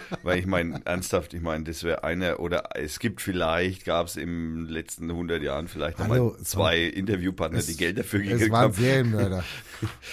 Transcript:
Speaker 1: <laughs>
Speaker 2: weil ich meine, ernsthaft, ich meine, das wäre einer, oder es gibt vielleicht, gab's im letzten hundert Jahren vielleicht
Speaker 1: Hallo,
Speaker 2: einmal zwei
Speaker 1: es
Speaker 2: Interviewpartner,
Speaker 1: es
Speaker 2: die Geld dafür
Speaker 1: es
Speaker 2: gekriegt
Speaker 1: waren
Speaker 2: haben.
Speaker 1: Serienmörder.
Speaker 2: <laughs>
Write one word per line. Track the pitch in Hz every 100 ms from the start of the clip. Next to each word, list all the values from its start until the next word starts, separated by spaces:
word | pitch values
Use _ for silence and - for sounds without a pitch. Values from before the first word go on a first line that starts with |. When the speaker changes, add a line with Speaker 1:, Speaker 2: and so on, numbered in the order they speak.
Speaker 1:
<laughs> | - -
Speaker 2:
weil | 87 90
ich | 92
meine, | 92 85 82
ernsthaft, | - 90 - 95 80
ich | 85
meine, | 82 80
das | 80 73
wäre | 82 80
einer, | 78 87 90 -
oder | 85 87 -
es | - 76 -
gibt | 120 98
vielleicht, | - 90 82 82 92 95
gab's | - 85 85 -
im | 80 85 82 80 82
letzten | 80 80 - 85
hundert | 85 85 82
Jahren | 71 71 85
vielleicht | 80 73 -
Speaker 1:
Hallo, | 101 127 120
Speaker 2:
einmal | -
zwei | - 90 80 85 85
Speaker 1:
es |
Speaker 2:
Interviewpartner, | - 98 98 90 92 80 -
Speaker 1:
es | 78
Speaker 2:
die | 80
Geld | 85 98
dafür | - 101
Speaker 1:
es | 101
Speaker 2:
gekriegt | 117 110
Speaker 1:
waren | 113
Speaker 2:
haben. | 127
Speaker 1:
Serienmörder. | 95 127 135 120 107 101 92 85
Speaker 2:
<laughs> | - - - 107 - -